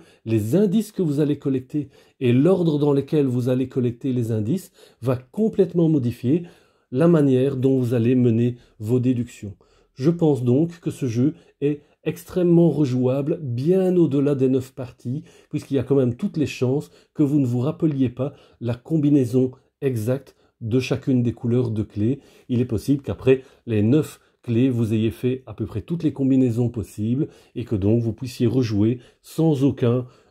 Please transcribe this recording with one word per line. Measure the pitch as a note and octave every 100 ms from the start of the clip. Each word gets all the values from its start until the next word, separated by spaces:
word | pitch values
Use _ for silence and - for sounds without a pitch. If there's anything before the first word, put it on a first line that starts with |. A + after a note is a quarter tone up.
| - _ A#2
les | A2+ G#2 D#3+
indices | G#3+ G#3+ G#3
que | -
vous | E3+ C#3+
allez | D3 C#3+
collecter | C#3+ C3 C3 D3+ C#3 _ _ -
et | B2+
l'ordre | B2 D#3+ F#3+ E3 D3
dans | D3
lequel | C#3+ C#3 D#3 C#3
vous | B2 A#2+
allez | B2+ B2+
collecter | C3 B2 A#2+ C#3
les | B2 A2+
indices | A2 G#2 F#3 - _ - -
va | A#2+ B2
complètement | - - G#3+ - F#3 E3+ D#3+
modifier | D3 A#2+ A#2+ A#2+ E3+ E3+ - _ _ -
la | B2+ E3+
manière | E3+ C#3+ B2+ C3+ C3
dont | C3 C3+
vous | A#2+ B2
allez | A2+
mener | B2+ B2 A2+ A#2+ A#2+ _ -
vos | G#2+ B2+
déductions. | B2 A#2+ A#2 - G2+ - _ _ _ -
Je | C3+
pense | E3+ D#3+ C3
donc | B2 B2+ E3+ -
que | D#3
ce | - C3
jeu | A2+ C#3 D#3+ _ -
est | C#3+ D3 _ _
extrêmement | D#3+ E3 - F#3 F3 E3+ E3+
rejouable, | C#3 C#3 B2+ B2 C3 C#3+ E3
bien | C#3+ A#2+ D3 F#3+ F#3 F3+
au-delà | D#3+ C#3 C#3 C3+
des | C3
neuf | C3 B2+
parties, | - B2 - A#2+ C#3+ - _ -
puisqu'il | D3+ -
y | C3+
a |
quand | A#2+ C#3
même | B2+ A#2+
toutes | G3+ D#3+
les | B2+
chances | - B2 C#3 E3 _ _ -
que |
vous | C#3+ D3
ne | B2+
vous | B2
rappeliez | C3 E3 E3 C#3 B2+
pas | B2 C#3 - _ -
la | A#2 A#2+
combinaison | - D#3+ C#3+ C#3+ A#2+ B2+ B2+ - _ -
exacte | C#3 A#2+ G#2+ C3+ - _ _ -
de | A2+ B2+
chacune | B2+ B2 C#3+ B2+
des | A#2
couleurs | G#2+ A#2+ A#2+ A#2
de | G#2+
clés. | G#2 G2+ G#2+ C#3 - - -
Il | A#2+
est | B2
possible | G#2 - C#3+
qu'après | - G2 A#2+ C3 - _ -
les | G#2+
neuf | G#2+ D3+ - - _ _
clés, | - A2+ C3+
vous | A#2 A2+
ayez | A2 A2
fait | - B2 B2+ -
à | G#2+
peu | A2
près | G#2+
toutes | - E3+
les | D#3+
combinaisons | - C3+ C3 B2+ A2+ A#2+
possibles | A#2 F2+ - G#2+ B2+ D#3 - _ C3
et | -
que | A2
donc | G2 A#2
vous | A2+
puissiez | G#2 B2+ - A#2+
rejouer | B2 A2+ G#2 G#2+ B2 - _
sans | - - D#3+ C#3
aucun, | C#3 B2 A#2+ B2 B2+ _ _